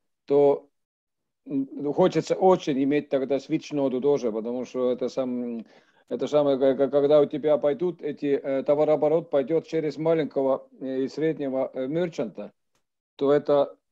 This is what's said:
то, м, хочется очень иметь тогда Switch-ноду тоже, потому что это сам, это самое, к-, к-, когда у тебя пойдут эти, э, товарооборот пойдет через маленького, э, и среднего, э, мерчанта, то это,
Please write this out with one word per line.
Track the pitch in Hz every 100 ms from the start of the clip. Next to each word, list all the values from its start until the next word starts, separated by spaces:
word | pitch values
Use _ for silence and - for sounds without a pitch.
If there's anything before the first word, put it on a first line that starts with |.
| _ _ -
то, | 143 143 143 - _ _ _ _ _ _ _ -
м, | 139 139 - 143
хочется | 143 185 160 156 165
очень | 190 180 - 131
иметь | 139 147 143
тогда | 139 131 139
Switch-ноду | - 160 - 147 135 127
тоже, | 139 139 120
потому | 110 110 123 120
что | 127 127
это | 120 123
сам, | 135 127 123 120 117 107 - _ _ -
это | 123 131
самое, | 147 143 135
к-, | 135 127
к-, | 135
когда | 143 143 151
у | 135
тебя | 151 151 143
пойдут | 147 131 180 165
эти, | 151 139 147 139
э, | 143 135
товарооборот | 135 147 151 151 147 165 165
пойдет | 143 127 160 -
через | 160 156 156
маленького, | 160 165 135 139 135 131 - -
э, | 131 131
и | 131
среднего, | - 160 143 139 131 131
э, | 131 131
мерчанта, | 160 180 160 113 - 101 _ _ _ _ _ _ -
то | 139
это, | 147 143 143 139 - _